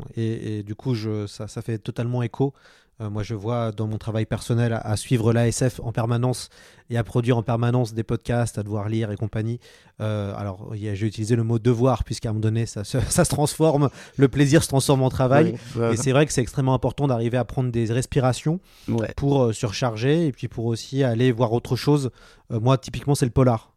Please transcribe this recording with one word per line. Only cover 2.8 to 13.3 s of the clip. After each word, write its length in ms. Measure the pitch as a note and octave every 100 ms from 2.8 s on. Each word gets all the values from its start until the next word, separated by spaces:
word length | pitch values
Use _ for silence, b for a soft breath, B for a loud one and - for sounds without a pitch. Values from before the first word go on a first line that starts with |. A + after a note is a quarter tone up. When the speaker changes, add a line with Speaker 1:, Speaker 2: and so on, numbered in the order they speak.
| b -
Speaker 1:
Euh, 100 | G#2+
moi, 120 | G#2
je 140 | G2+ A2+
vois 360 | G2+ A#2+ A2+
dans 140 | G#2 G#2+
mon 120 | G#2+
travail 280 | - A2 A2
personnel 480 | A2 - A#2 A#2+
à, 60 | A2+
à 160 | A#2 G#2
suivre 360 | - B2+ A2
l'A 160 | A#2 A#2
S 200 | G#2 C3
F 120 | -
en 100 | A#2
permanence 580 | A2+ A#2 A#2+ B2 B2 - B B B B
et 80 | A#2
à 60 |
produire 340 | A2+ B2+ A#2+ A#2
en 60 |
permanence 500 | A2 A#2 A#2+ B2 A#2
des 100 | A2
podcasts, 540 | A2 A#2+ - A#2+ A#2 -
à 60 |
devoir 260 | G#2 G#2 G#2
lire 220 | A2+ A2
et 60 | G2+
compagnie. 420 | G#2+ A2+ A2 A#2+ B B B -
Euh, 340 | G#2+ G#2+ G2+ G#2+
alors, 360 | G2+ F#2+ G2+
il 80 | G#2
y 80 | G#2+
a, 60 | G2
j'ai 100 | A2
utilisé 300 | G2+ G#2+ A#2+
le 80 |
mot 160 | A2+ A#2
devoir, 440 | A2 A#2 C3 A#2+
puisqu'à 260 | - A#2 A#2
un 20 |
moment 100 | A2
donné, 240 | A2 A2 A2+
ça 180 | -
se, 160 | G2+ C3
<laughs> 100 | -
ça 120 | -
se 60 |
transforme, 600 | D#3